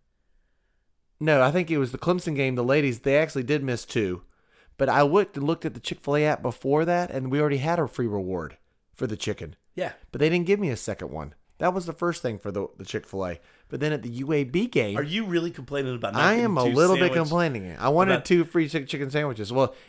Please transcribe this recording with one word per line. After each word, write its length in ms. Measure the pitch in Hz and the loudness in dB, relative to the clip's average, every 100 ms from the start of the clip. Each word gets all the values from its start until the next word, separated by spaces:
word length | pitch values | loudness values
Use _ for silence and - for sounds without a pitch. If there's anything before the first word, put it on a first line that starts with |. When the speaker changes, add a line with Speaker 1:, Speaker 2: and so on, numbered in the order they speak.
| _ _ _ _ _ _ _ _ _ _ _ - | _ _ _ _ _ _ _ _ _ _ _ -4
Speaker 1:
No, 220 | 151 143 | 2 6
I 80 | 131 | 6
think 200 | 170 165 | 4 0
it 80 | 156 | 0
was 140 | 127 | 0
the 60 | 135 | -2
Clemson 360 | 170 180 170 143 | 0 0 0 -2
game, 180 | 135 123 | 0 0
the 80 | |
ladies, 360 | 123 143 139 113 | 2 2 2 0
they 160 | 135 143 | 2 2
actually 280 | 160 139 | 2 -2
did 180 | 120 151 | 0 0
miss 220 | 135 120 - | 0 -4 -4
two. 360 | 123 98 90 - _ _ _ _ - | -2 0 -2 -10 _ _ _ _ -2
But 120 | 135 | 2
I 140 | 123 | 4
looked 340 | 143 180 196 143 | 4 4 0 -2
and 100 | 143 | -2
looked 180 | 165 | -2
at 80 | 156 | -4
the 60 | - | -8
Chick-fil-A 440 | - - - 147 151 | -10 -10 -2 2 2
app 160 | 135 | 0
before 420 | 120 113 135 147 | -4 -4 0 0
that, 260 | 165 175 175 | 2 0 0
and 200 | 135 131 | -4 -2
we 100 | 139 | 0
already 180 | 151 139 | 0 0
had 200 | 147 175 | 0 0
a 80 | 143 | -2
free 180 | - 120 | -2 -2
reward 500 | 101 92 90 76 - _ _ _ | -2 -4 -4 -6 -12 _ _ _
for 120 | - 127 | -8 -6
the 100 | 107 | -4
chicken. 400 | - 101 78 - _ | -6 -6 -8 -16 _
Speaker 2:
Yeah. 180 | - 170 - - | -8 -8 -8 -12
Speaker 1:
But 100 | - | 0
they 80 | 151 | 2
didn't 180 | 175 175 | 2 2
give 140 | 202 | 0
me 100 | 185 | 0
a 60 | 113 | -4
second 340 | - 98 73 | -6 -6 -6
one. 240 | 78 73 - _ - | -8 -10 -14 _ -4
That 140 | 170 | -2
was 120 | 185 170 | -2 -6
the 60 | |
first 300 | 151 175 165 | -4 -4 -2
thing 160 | 127 104 | -6 -6
for 120 | 104 | -6
the, 160 | 98 - - | -6 -6 -8
the 80 | |
Chick-fil-A. 560 | 95 110 - 98 92 82 _ _ - | -8 -8 -8 -6 -6 -8 _ _ -12
But 120 | - | -4
then 120 | 151 | -2
at 100 | 147 | -2
the 80 | 120 | -6
U 220 | 120 135 | -8 -2
A 120 | 151 | -2
B 220 | 131 160 240 | 0 -2 0
game 320 | 151 107 107 | 0 0 -2
Speaker 2:
Are 40 | |
you 220 | 147 196 | -4 -4
really 260 | 208 170 170 | -2 -2 -2
complaining 440 | 170 127 143 135 | -8 -8 -4 -4
about 180 | 123 113 | -4 -4
not 100 | 113 | 2
Speaker 1:
I 80 | 165 | 4
Speaker 2:
getting 120 | 233 | 4
Speaker 1:
am 140 | 240 160 | 2 2
a 60 | |
Speaker 2:
two 80 | 120 | 2
Speaker 1:
little 220 | 123 180 185 | 4 6 6
bit 80 | 180 | 4
Speaker 2:
sandwich? 60 | 170 | 2
Speaker 1:
complaining. 560 | 156 170 165 120 90 80 | 2 2 0 -2 -8 -2
I 100 | 123 | 2
wanted 240 | 156 190 | 4 4
Speaker 2:
About 120 | 175 - | 2 4
Speaker 1:
two 180 | 175 | 2
free 240 | 165 175 151 | 4 0 0
chick-, 180 | 160 131 | -2 -6
chicken 240 | 143 139 | -6 -4
sandwiches. 400 | 147 147 113 104 | -2 -2 -4 -4
Well, 240 | 127 127 - | 0 0 0